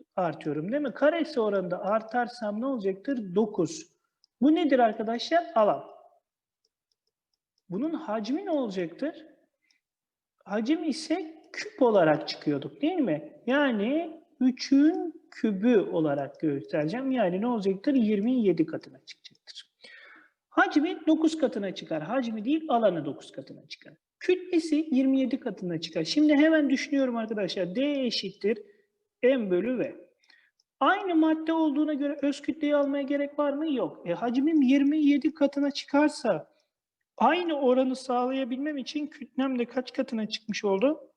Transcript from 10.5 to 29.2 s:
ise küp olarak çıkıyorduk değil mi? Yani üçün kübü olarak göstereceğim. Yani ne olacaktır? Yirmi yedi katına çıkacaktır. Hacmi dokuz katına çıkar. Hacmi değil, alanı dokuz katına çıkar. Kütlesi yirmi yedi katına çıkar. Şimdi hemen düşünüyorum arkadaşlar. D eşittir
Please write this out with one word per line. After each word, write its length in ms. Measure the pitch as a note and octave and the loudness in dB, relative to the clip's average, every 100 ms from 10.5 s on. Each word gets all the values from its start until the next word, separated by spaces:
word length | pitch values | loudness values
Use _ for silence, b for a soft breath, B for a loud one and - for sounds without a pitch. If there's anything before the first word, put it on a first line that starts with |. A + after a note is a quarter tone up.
| G#3 A3+ E4 | -6 -2 -2
ise 520 | D#4+ - - E4+ E4 - - | -2 -6 -4 -4 -4 -14 -16
küp 280 | - G#4+ - | -12 -12 0
olarak 460 | B3 G#3 D#3+ D3 - | 4 6 4 4 -2
çıkıyorduk 540 | - - C#3+ D3 - | -6 -4 -4 -6 -4
değil 180 | D4+ F#4 | -2 0
mi? 340 | A#3 D3+ - - - | 0 -2 -6 -12 -2
Yani 720 | C#4 C#4+ A3 G#3+ D4+ E4+ - _ _ | 0 2 0 0 -2 -4 -10 _ _
üçün 800 | B3+ B3 - C#4 D4+ F#4 F4+ - _ | 0 0 2 6 6 4 -4 -8 _
kübü 460 | - A3 F#3+ A3+ A3+ | -4 -2 2 4 4
olarak 600 | E3 F3+ D#3 C#3+ C#3 - | 4 0 0 0 -4 -4
göstereceğim. 720 | D#3+ C#3 - E3 D3+ A3+ C4+ | -2 -2 -2 -2 -2 -2 -2
Yani 300 | B3+ F#3+ F3+ | 0 0 0
ne 60 | A#3 | 0
olacaktır? 460 | A#3 G3 F#3+ D4 | 0 -2 -2 0
Yirmi 520 | C#4 G#3+ G#3 A3 B3+ G#3 | 2 2 2 2 2 2
yedi 200 | E3+ D#3+ | 2 0
katına 340 | - - - - | -2 -12 -20 -20
çıkacaktır. 680 | - - _ - - - _ B B B B B _ _ | -20 -20 _ -20 -20 -20 _ B B B B B _ _
Hacmi 480 | - F#4 D4+ D#4 D#4+ - | 2 4 4 0 -2 2
dokuz 300 | D#4 D#4+ D#4+ | 2 2 2
katına 380 | B3+ A3 G3 - | -2 -2 -6 -8
çıkar. 280 | D#3+ D#3 | -6 -6
Hacmi 420 | D#3 C4 A#3 A3 G#3 | -2 -2 -2 -4 -2
değil, 200 | D#4+ D#4+ | -2 0
alanı 380 | A#3 A3 E3+ C#3+ | 2 4 2 -4
dokuz 260 | C3 - | -8 -14
katına 360 | - - - - | -18 -18 -20 -18
çıkar. 260 | - - _ _ _ | -20 -20 _ _ _
Kütlesi 680 | - F4+ - F4 D#4+ D4 D#4+ | -2 -2 0 -2 0 -2 0
yirmi 280 | B3+ C4+ C4+ | 0 2 2
yedi 200 | C4 C#4 | 0 -2
katına 420 | A#3+ F#3+ F3+ E3 | -6 -8 -6 -6
çıkar. 220 | E3 F3+ | -6 -6
Şimdi 320 | D#3+ D4 D4+ C#4 | -2 2 4 6
hemen 340 | D#4 D#4+ C#4 | 6 4 2
düşünüyorum 480 | C4 - C#4 C4 A#3 | 0 0 0 0 -2
arkadaşlar. 580 | A3 G#3+ F#3 G3+ F3 F#3+ | -4 -4 -4 -2 -4 -2
D 300 | C#4+ C#4+ B3+ | -2 0 -2
eşittir 520 | - F#3+ - G3 A3+ b b b _ _ _ | -2 -6 -4 -2 -2 b b b _ _ _